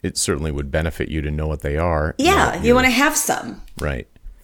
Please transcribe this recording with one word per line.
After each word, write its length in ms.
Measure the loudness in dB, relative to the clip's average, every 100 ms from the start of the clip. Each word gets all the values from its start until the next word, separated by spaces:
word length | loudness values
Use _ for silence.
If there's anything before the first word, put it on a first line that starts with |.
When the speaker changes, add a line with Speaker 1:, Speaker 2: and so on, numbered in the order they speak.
Speaker 1:
it 120 | -6 -2
certainly 360 | 0 0 -2
would 180 | -4 -2
benefit 400 | -2 -2 -2 -4
you 140 | -2
to 80 | -2
know 160 | -2 -2
what 140 | -2
they 160 | -2 0
are, 360 | 0 0 0 2
know 60 | 2
Speaker 2:
Yeah, 200 | 4 2
Speaker 1:
what 80 | 2
Speaker 2:
you 60 | 4
Speaker 1:
you're 80 | 4
Speaker 2:
wanna 160 | 4
have 260 | 4 2 2
some. 440 | 0 -2 -4 -12 -14 -6
Speaker 1:
Right. 280 | -4 -4 -8 -16 -18 -18